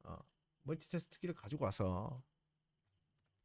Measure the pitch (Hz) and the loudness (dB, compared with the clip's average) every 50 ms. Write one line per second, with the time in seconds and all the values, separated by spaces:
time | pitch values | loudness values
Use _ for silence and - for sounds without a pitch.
0 | - - 82 - - _ _ _ _ _ _ _ - 135 165 160 - - - 170 | -12 -10 -10 -10 -12 _ _ _ _ _ _ _ -4 -4 -4 -4 -2 -2 -2 -2
1 | - - - - - 175 160 - - 107 135 151 135 98 98 - 104 92 90 90 | -2 -4 -6 -4 -4 -4 -4 -4 -4 -4 0 2 2 2 4 4 4 4 4 4
2 | 107 - - 127 - _ _ _ _ _ _ _ _ _ _ _ _ _ _ _ | 2 -2 -4 -6 -8 _ _ _ _ _ _ _ _ _ _ _ _ _ _ _
3 | _ _ _ _ _ _ _ _ _ | _ _ _ _ _ _ _ _ _